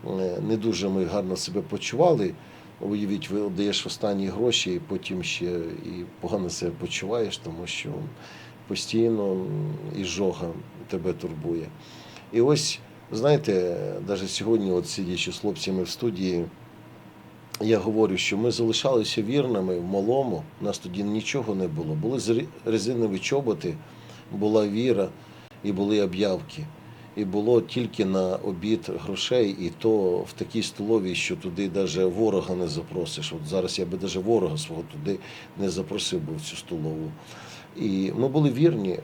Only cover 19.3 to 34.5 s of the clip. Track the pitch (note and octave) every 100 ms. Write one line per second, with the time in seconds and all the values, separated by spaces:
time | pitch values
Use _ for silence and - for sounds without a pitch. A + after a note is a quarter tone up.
19.3 | C#3+ B2+ G#2 F#2 F2+ F2 G2 G#2 C3 C3
20.3 | E2+ D#2 - G#2 - - F2+ G2+ G#2+ A2
21.3 | C#3 A2 F#2+ F2+ D#2 D#2 D#2 G#2 C3 G#2
22.3 | A#2 D3+ - - A2 G#2 A#2+ A2 F#2+ -
23.3 | C#3 B2+ E2+ F2+ D2+ - - - - -
24.3 | G2+ G#2 A2 G#2 G#2 B2+ G2+ F#2 - -
25.3 | - - - G2+ F#2+ G2+ G#2+ G2 F2+ G2+
26.3 | F2+ D2+ - - - - - - - G2
27.3 | G2+ G#2+ A#2+ A#2 B2+ A#2 - G2 F#2+ F#2
28.3 | F#2+ G2+ F2+ G#2 A2 - F2+ D#2 F#2+ -
29.3 | B2+ G#2 F#2+ F2 - A2+ G#2+ F#2+ F2+ F2+
30.3 | - - A2 - - G2+ A2+ F#2 E2+ -
31.3 | E2+ F#2 E2+ G2 F#2 F#2+ D#2+ F#2 F2+ A2
32.3 | F#2+ D#2+ F2+ E2+ D2+ E2 F2 E2 - D2+
33.3 | E2 D2+ F#2+ F2+ - F2 F2+ F#2+ F#2 F#2+
34.3 | A#2 F2+